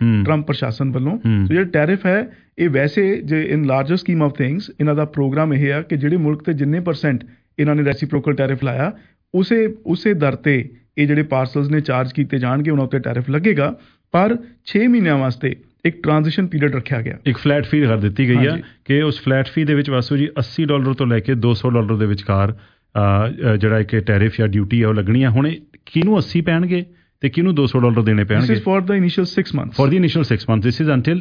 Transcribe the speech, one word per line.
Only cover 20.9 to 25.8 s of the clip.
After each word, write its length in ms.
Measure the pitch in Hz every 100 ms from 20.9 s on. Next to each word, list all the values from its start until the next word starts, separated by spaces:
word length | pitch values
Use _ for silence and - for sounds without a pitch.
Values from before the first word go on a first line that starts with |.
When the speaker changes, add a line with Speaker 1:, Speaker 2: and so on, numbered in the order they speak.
Speaker 1:
ਤੋਂ 140 | 123 127
ਲੈ 120 | 117
ਕੇ 160 | 101 127
ਦੋ 180 | 117
ਸੌ 160 | 110 127
ਡਾਲਰ 260 | 120 107 107
ਦੇ 100 | 107
ਵਿਚਕਾਰ, 460 | 101 98 98 101
ਅਹ, 1040 | 107 - _ _ 110 101 98 113 156 127
ਅਹ, 40 | 107
ਜਿਹੜਾ 220 | 107 110
ਇੱਕ 160 | 101 113
ਟੈਰਿਫ 420 | 101 101 110 -
ਜਾਂ 80 | 107
ਡਿਊਟੀ 340 | 104 101 120
ਆ, 80 | 110
ਉਹ 40 |
ਲੱਗਣੀ 300 | 107 95 120
ਆ। 60 | 131
ਹੁਣ 180 | 113 147
ਇਹ 140 | 165 - -